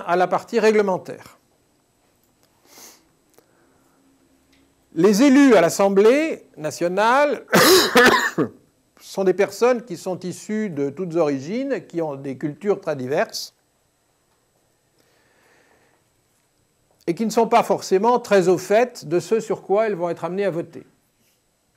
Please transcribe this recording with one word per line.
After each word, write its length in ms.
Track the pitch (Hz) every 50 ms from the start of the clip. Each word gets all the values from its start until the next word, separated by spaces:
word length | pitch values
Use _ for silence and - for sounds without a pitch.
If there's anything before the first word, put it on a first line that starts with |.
| 190 175
à 80 | 170
la 120 | 180 180 170
partie 320 | 190 175 - - - 233
réglementaire ? 800 | 202 220 220 214 208 196 185 165 - - - - - - - _ _ _ _ _ _ _ _ _ _ _ _ _ _ _ _ _ _ _ _ _ _ _ _ _ _ _ _ - - - - _ _ _ _ _ _ _ _ _ _ _ _ _ _ _ _ _ _ _ _ _ _ _ _ _ _ _ _ _ _ _ _ _ _ _ _ _ _ _ -
Les 260 | 160 170 208 208 190
élus 320 | 277 294 254 285 285 269 226
à 80 | 185
l'Assemblée 840 | 165 165 - - 196 196 196 190 208 220 254 294 320 320 247 - - _ _ -
nationale 880 | 156 156 - - 170 175 180 190 214 226 247 277 294 294 240 - - - - 269 - 294 370 370 311 - - 247 247 247 - - 932 906 -
<coughs> 680 | - 147 - - - _ _ _ _ _ _ _ _
sont 240 | - - - 196 196
des 120 | 185 180
personnes 500 | 185 196 - - - 233 247 254 233 -
qui 100 | - 180
sont 240 | 151 - 190 180 -
issues 500 | - - 165 - - - 214 214 214 208
de 180 | 160 143 139 139
toutes 260 | 139 147 190 175 156
origines, 720 | 170 160 147 143 131 131 151 208 247 269 277 262 190 -
qui 160 | - - 170
ont 140 | 165 156 139
des 200 | 135 139 139 131
cultures 460 | 123 160 151 143 - - 208 190 -
très 140 | - 160 151
diverses 580 | 131 123 127 139 170 226 - - - - - _ _ _ _ _ _ _ _ _ _ _ _ _ _ _ _ _ _ _ _ _ _ _ _ _ _ _ _ _ _ _ _ _ _ _ _ _ _ _ _ _ _ _ _ _ _ _ _ _ _ _ _ _ _ _ _ _ _ _ _ _ _ _ _ _ _ _ _ _ _ _ -
et 80 | 170
qui 100 | 156 226
ne 60 | 214
sont 160 | 214 233 226 214
pas 160 | 233 233 190
forcément 560 | - 196 151 - - 196 185 208 233 247 240
très 300 | 233 - 202 196 175 180
au 80 | 180 160
fait 500 | 170 - 202 220 254 247 - - - 147
de 120 | 165 175
ce 200 | 165 - 220 226
sur 220 | 220 - 190 -
quoi 260 | - - 190 208 226 220
elles 80 | 202
vont 140 | 165 175 175
être 160 | 170 165 -
amenées 200 | 165 175 196 202
à 60 | 190
voter. 340 | 151 170 160 160 - - - _ _ _ _ _ _ _ _ _ _ _ _ _ _ _ _ _ _